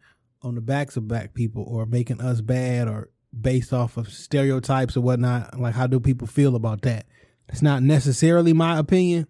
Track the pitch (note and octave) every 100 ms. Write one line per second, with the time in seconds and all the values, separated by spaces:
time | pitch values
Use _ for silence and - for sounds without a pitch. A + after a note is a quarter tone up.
0 | _ _ _ _ B2 A#2+ A2+ C#3 C3+ -
1 | A2 A#2 - B2 A2+ A2 - A2+ A2+ A#2+
2 | A#2+ A#2+ B2 A#2 A2 B2+ B2+ A#2+ A#2 A2
3 | G#2 _ _ A#2 A#2+ B2+ A#2+ B2+ A#2 B2
4 | G#2+ - - C#3+ C#3 C3 - C3+ B2+ B2+
5 | B2 B2 B2 B2 - B2+ A#2+ A2+ B2+ C3
6 | C3 B2 A#2 - C#3 A#2+ A2+ G#2+ B2+ A2+
7 | - _ _ _ - - D3+ C3+ C3+ D3+
8 | C3+ A#2 D#3+ E3+ E3+ D#3+ E3 D#3+ D3+ F#3
9 | F3+ E3+